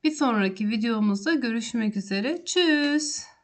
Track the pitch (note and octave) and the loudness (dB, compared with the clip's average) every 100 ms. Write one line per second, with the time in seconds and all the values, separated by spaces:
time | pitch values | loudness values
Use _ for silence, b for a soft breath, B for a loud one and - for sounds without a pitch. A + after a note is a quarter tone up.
0 | D#4 D4+ C4+ A3 G3 F#3+ G#3+ A3+ A#3 A3 | -2 0 2 2 0 0 -2 0 0 2
1 | G#3 G3 D4+ D#4+ A#3+ A3+ A3+ A#3 G#3+ G#3 | 2 2 0 0 0 -4 -4 -2 -2 -2
2 | F#3+ G3 A#3 F4 - F4+ F4 D4 D4 D4 | -4 -2 -2 -4 -2 2 4 4 2 0
3 | D4+ - - _ | -2 -8 -12 _